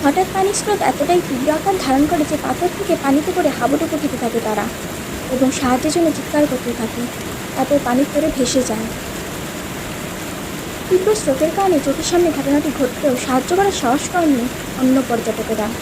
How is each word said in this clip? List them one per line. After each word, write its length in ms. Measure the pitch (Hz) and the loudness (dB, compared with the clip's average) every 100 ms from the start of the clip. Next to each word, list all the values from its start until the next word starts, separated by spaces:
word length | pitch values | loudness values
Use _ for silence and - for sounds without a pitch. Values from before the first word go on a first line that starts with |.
হঠাৎ 240 | 285 330 370 | 2 2 0
পানির 240 | 381 381 403 | 0 0 0
স্রোত 200 | - 415 | 0 2
এতটাই 400 | - - 285 349 349 | 2 0 2 2 2
তীব্র 220 | 254 262 311 | -2 0 0
আকার 180 | 339 381 | 0 0
ধারণ 200 | 269 269 302 | 2 4 4
করে 180 | 330 294 | 2 0
যে 60 | 302 269 | 0 -2
পাথর 240 | - 349 - | 0 0 -2
থেকে 160 | 381 330 | -2 0
পানিতে 260 | 277 277 302 359 | 2 2 2 2
পড়ে 140 | 311 - | 0 2
হাবুডুবু 380 | 240 277 330 311 | 0 2 0 -2
খেতে 160 | 294 247 | -2 -2
থাকে 160 | 233 226 220 | -2 -2 -2
তারা 180 | 214 220 - - - - - - | -2 -4 -6 -10 -8 -8 -8 -4
এবং 160 | 262 262 - | 2 2 2
সাহায্যের 320 | 262 247 311 339 | 2 2 2 2
জন্য 120 | 330 285 | 2 2
চিৎকার 280 | - 302 294 | -2 0 2
করতে 200 | 254 240 233 | 0 -4 -4
থাকে। 220 | 220 - 240 - - - - - | -4 -4 -6 -6 -8 -8 -8 -4
তারপর 220 | 269 294 254 | 2 2 2
পানির 220 | 247 294 | 2 2
তোড়ে 160 | 294 311 277 | 2 0 0
ভেসে 260 | 247 262 240 | 2 2 0
যায়। 180 | 220 226 - - - - - - - - - - - - - - - - - - - - | -2 -4 -6 -8 -8 -8 -8 -8 -8 -8 -8 -8 -8 -8 -8 -8 -8 -8 -8 -8 -8 0
তীব্র 220 | 370 - 427 | 2 4 2
স্রোতের 360 | - 269 311 359 | 2 2 2 2
কারণে 220 | 392 320 277 | 2 4 2
চোখের 220 | 269 320 | -2 2
সামনে 180 | 349 339 294 | 4 4 2
ঘটনাটি 320 | 277 285 302 262 | 2 2 2 0
ঘটলেও 340 | 262 - 294 247 - | -2 0 0 0 0
সাহায্য 260 | 254 254 359 | 0 2 2
করার 200 | 403 370 | 2 2
সাহস 220 | 254 277 - | 0 0 0
করেননি 320 | 359 320 262 240 - - - | 0 2 2 0 -6 -8 0
অন্য 160 | 254 262 254 | 2 4 2
পর্যটকেরা। 580 | 233 226 214 220 220 214 233 | -2 -2 -4 -2 -2 -2 -4